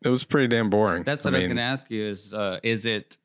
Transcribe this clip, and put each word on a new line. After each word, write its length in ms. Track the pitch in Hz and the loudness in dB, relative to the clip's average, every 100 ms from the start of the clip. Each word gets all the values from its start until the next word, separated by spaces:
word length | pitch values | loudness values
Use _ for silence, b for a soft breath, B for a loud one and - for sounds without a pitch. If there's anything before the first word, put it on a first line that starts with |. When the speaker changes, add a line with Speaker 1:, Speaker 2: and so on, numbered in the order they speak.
Speaker 1:
it 60 | 127 | 0
was 140 | 127 | 0
pretty 240 | - 147 127 | 2 2 4
damn 200 | 117 110 | 2 4
boring. 360 | 104 107 85 | 4 4 2
Speaker 2:
That's 200 | 85 147 | -2 -2
Speaker 1:
I 60 | - | 0
Speaker 2:
what 40 | |
I 40 | 90 | 0
was 60 | 90 | 0
Speaker 1:
mean 100 | 85 | 0
Speaker 2:
gonna 100 | 120 | -2
ask 240 | 135 - | -4 -6
you 140 | 110 107 | -6 -6
is, 280 | 101 - | -8 -8
uh, 260 | 107 101 92 | -4 -4 -2
is 220 | 117 113 | -2 0
it 320 | 113 107 - - | 0 -2 -4 -16